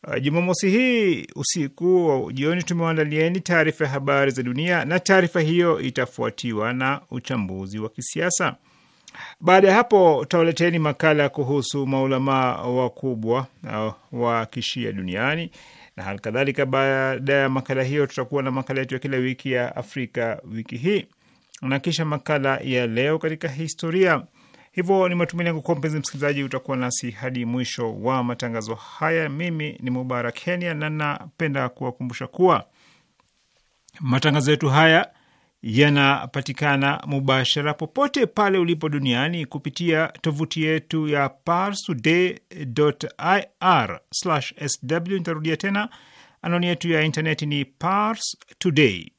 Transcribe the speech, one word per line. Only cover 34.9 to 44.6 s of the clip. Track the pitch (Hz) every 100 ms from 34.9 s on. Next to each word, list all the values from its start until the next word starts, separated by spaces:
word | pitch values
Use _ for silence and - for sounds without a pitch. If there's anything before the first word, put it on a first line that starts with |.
| 160 - _ _ _ _ _
yanapatikana | 113 110 147 143 139 143 135 139 135 131 147 139 139 143 -
mubashara | 139 135 131 123 - 147
popote | 147 156 - 285 285 240
pale | - 202 190
ulipo | 170 165 156
duniani | 147 139 120 147 175 147
kupitia | 143 147 - 175 160 160 -
tovuti | 165 147 156 160
yetu | 156 160 156 160 151
ya | 147 139
parstoday | - - 170 196 196 - 139 113 170 180 - _ 180 143
dot | 117 147 139 156 -
I | 160 196 - _
R | 180 170 107 85 _
slash | - 185 151 127
S | -